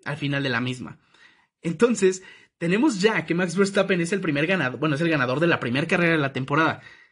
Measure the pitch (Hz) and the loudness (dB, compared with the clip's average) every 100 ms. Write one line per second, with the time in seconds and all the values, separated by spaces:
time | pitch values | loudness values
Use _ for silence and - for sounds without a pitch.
0 | - 147 139 139 139 117 123 123 87 - | -8 -4 -2 -2 0 -2 -2 -6 -10 -16
1 | _ _ - _ _ _ 165 160 240 226 | _ _ -20 _ _ _ -6 2 2 4
2 | 185 185 - - _ - 170 202 302 202 | 0 0 -12 -20 _ -6 -2 2 2 2
3 | 208 196 156 170 185 175 196 208 196 180 | 2 0 -2 -2 -2 0 0 2 0 0
4 | 170 202 175 143 160 190 127 123 156 139 | 0 -2 -2 0 0 0 -2 -2 -2 0
5 | 170 151 123 135 170 143 131 131 165 185 | 0 2 0 2 2 2 0 -2 0 2
6 | 170 160 139 131 131 143 156 113 - - | 2 2 0 -4 -2 0 0 -2 -10 -20
7 | _ | _